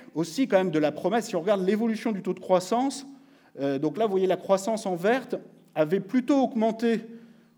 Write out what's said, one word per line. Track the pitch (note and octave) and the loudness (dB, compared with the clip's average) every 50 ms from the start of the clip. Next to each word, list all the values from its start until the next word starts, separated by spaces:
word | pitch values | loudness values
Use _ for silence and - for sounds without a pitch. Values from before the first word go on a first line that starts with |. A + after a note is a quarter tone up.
| - - - | -18 -10 -4
aussi | D3 E3+ E3 - - C4+ - | -4 -4 -4 -2 -2 0 2
quand | G#3+ | 4
même | F#3+ F#3+ F#3 | 4 4 2
de | D#3 D#3 | 2 2
la | D3+ D3 | 2 0
promesse, | D3 - - F3+ G#3 A#3+ A3+ | 0 0 -2 0 0 0 -2
si | - - | -2 -4
on | F3 | -2
regarde | D#3 G3 G#3 G3 F#3 | 0 2 2 2 2
l'évolution | F#3 G#3+ G#3 A#3 A#3 A3 G#3+ - A#3+ A3 | 2 2 2 2 0 -2 -2 -2 -4 -4
du | F#3 - | -4 -4
taux | G#3 G3 | -4 -6
de | - | -4
croissance, | - - F#3 F3+ F3+ - A3+ A#3+ C4 C#4 - - - - - - - _ - - _ _ - - | 0 2 2 2 2 2 0 0 0 0 -4 -6 -10 -16 -18 -20 -20 _ -20 -20 _ _ -10 -4
euh, | C#3 C#3 C#3 C3+ | -2 -2 -2 0
donc | D3+ D#3 D3 G3+ | 0 -2 0 0
là, | A3+ | 0
vous | A3 F#3+ | 2 2
voyez, | F#3+ F#3+ | 2 2
la | F#3 F3+ | 2 0
croissance | F#3 - - G3 F#3+ G3 A3+ A3+ G#3+ G#3+ | 0 0 2 0 0 2 0 -4 -2 -2
en | G3 F3+ | -4 -4
verte | E3+ F3 G#3 A#3+ C4 B3 - - - - - - - - _ - | 0 2 2 2 0 0 -4 -8 -8 -8 -10 -20 -20 -20 _ -2
avait | - D#3 D3+ F3+ G3 | 0 0 2 2 -2
plutôt | G3 - - B3+ B3 - D4 C#4 C4 | -2 0 -2 0 2 2 2 4 2
augmenté | - - A3+ G#3+ A3+ A3 A3+ A#3+ A#3 A#3 G3 - - - - - - - _ _ _ _ | 2 0 0 0 0 0 0 0 0 0 0 -2 -6 -16 -20 -20 -20 -20 _ _ _ _